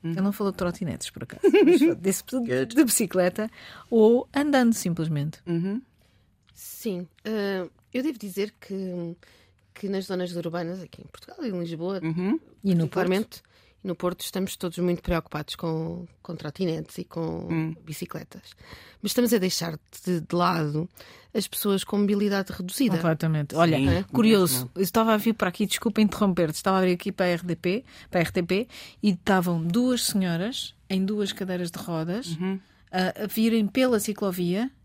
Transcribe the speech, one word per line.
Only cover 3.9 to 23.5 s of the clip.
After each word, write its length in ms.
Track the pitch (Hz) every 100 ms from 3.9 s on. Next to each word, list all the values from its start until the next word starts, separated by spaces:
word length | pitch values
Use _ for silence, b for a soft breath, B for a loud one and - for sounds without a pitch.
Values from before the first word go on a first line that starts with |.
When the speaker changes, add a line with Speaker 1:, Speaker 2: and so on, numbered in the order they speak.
Speaker 2:
ou 360 | 233 214 240 -
andando 380 | - 294 285 240
simplesmente. 680 | 226 185 165 160 151 147 - -
Speaker 1:
Uhum. 360 | 170 180 214 - _ _ _ _ _ _
Speaker 3:
Sim. 520 | - - - 233 180 180 _
Eh, 420 | 214 220 202 196 175 _ _
eu 100 | 247
devo 160 | 277 247
dizer 360 | 202 185 208 _
que, 560 | - 190 185 180 170 170 b b b b _
que 140 | - 202
nas 160 | 196 185
zonas 280 | 185 180
urbanas, 460 | 175 170 170 165 185
aqui 200 | 175 -
em 40 | -
Portugal 300 | - - 381
e 40 | 277
em 80 | 185
Lisboa, 400 | 170 165 170 196
Speaker 1:
Uhum. 380 | 160 165 180 320 - _
Speaker 2:
E 100 | 196
no 140 | 175 160
Speaker 3:
particularmente, 540 | - 180 185 220 - _ b b b
e 60 | 190
no 60 |
Porto 260 | 170 180 180
estamos 340 | - 196 190 -
todos 200 | 180 165
muito 240 | 180 175
preocupados 520 | - 170 - 151 156
com, 520 | - 170 160 160 170 175 _
com 140 | - 165
trotinetes 600 | 151 - 185 160 156 -
e 60 |
com 420 | 175 - 160 165 175
Speaker 1:
Hum. 240 | 165 160 160
Speaker 3:
bicicletas. 580 | - 156 - 151 - - - - B B B B
Mas 80 | 208
estamos 200 | - 240
a 60 | 220
deixar 400 | 185 - 170 156 _ -
de, 160 | - 175
de 140 | 160 175
lado 500 | 175 170 151 151 170 B B B B
as 140 | - 214
pessoas 340 | - 208 196
com 120 | - 202
mobilidade 560 | 202 208 208 196 190
reduzida. 440 | - 180 - 254 165
Speaker 2:
Completamente. 580 | 170 160 160 156 147